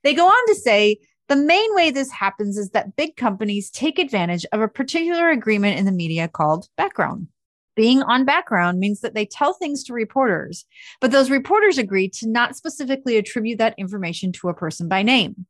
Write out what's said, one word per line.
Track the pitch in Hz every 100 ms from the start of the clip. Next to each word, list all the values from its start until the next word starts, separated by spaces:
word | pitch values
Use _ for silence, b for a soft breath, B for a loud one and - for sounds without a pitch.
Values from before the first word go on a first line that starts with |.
They | 277
go | 294 349
on | 453 466
to |
say, | 403 240 208 208 214 _ _ -
"The | 277
main | 294 359 440
way | 403 330
this | 269 269
happens | - 196 - 208 202
is | 196
that | 208 - -
big | 320
companies | - 240 196 214 202 190
take | - 311 -
advantage | 302 202 170 175 -
of | 214
a | 220
particular | - 269 330 330 339 339
agreement | 277 214 208 202 160
in |
the | 196
media | 180 165 165 165
called | - 151 160 - -
background. | 381 - 160 - 180 _ _ _ _ -
Being | 220 262
on | 254 247
background | 262 320 349 196 175 180
means | 202 208
that | -
they | 214 208
tell | - 294
things | 370 320 285
to | -
reporters, | 240 220 269 254 160 - 180 _ B B B
but | 254
those | 262 254
reporters | 269 269 415 415 277
agree | 202 190 190
to | - 220
not | 233 240 262
specifically | 320 - 262 269 262 226
attribute | 208 247 220 226
that | 226 -
information | 190 208 175 165 190
to | 175 180
a |
person | 165 165 - 170
by | 190
name. | 208 254 185 -